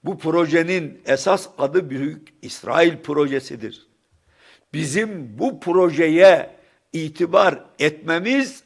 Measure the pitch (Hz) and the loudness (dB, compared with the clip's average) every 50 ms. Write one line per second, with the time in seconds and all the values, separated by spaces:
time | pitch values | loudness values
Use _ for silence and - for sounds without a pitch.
0 | - 151 196 - - 160 160 170 170 151 151 170 165 170 190 185 160 143 - - | -8 -8 -10 -6 -4 0 0 0 0 2 2 0 0 0 -4 -4 -6 -8 -14 -14
1 | _ - 135 135 - 190 185 190 - - _ - 139 139 151 180 175 139 131 120 | _ -2 -2 0 2 0 0 0 -2 -12 _ -6 -6 -2 0 -2 -2 -2 -8 -6
2 | 139 151 156 156 - - _ _ - 92 - - - 98 123 165 170 170 160 120 | -6 -8 -8 -12 -20 -20 _ _ -18 -18 -18 -12 -8 -4 0 2 2 2 0 -4
3 | - - 147 147 147 139 139 135 - - 143 117 110 104 - - _ _ _ _ | -10 -6 -2 -2 -2 -2 -2 -6 -8 -8 -14 -14 -14 -16 -16 -18 _ _ _ _
4 | _ _ _ _ _ _ _ _ _ _ _ _ _ _ - 151 160 139 139 202 | _ _ _ _ _ _ _ _ _ _ _ _ _ _ -10 -8 -6 -4 -2 -4
5 | 220 220 202 175 135 117 104 127 220 269 196 - - 180 170 185 180 175 147 143 | -4 -4 -8 -14 -14 -16 -8 -6 -6 -6 -6 -6 -6 0 2 4 2 2 2 2
6 | 165 160 156 170 185 190 175 147 - - - _ _ _ _ _ _ _ - 165 | 2 2 6 8 8 8 8 6 2 -8 -16 _ _ _ _ _ _ _ -10 -8
7 | 156 156 156 - 175 170 170 - 202 180 143 131 - _ _ - 139 151 151 151 | -8 -8 -6 -6 -4 2 2 4 4 4 0 -2 -16 _ _ -2 -2 -2 -2 -4
8 | - 160 165 170 185 226 262 277 269 208 - - _ | -6 -4 -4 -4 -2 -2 -2 -2 -2 -4 -10 -20 _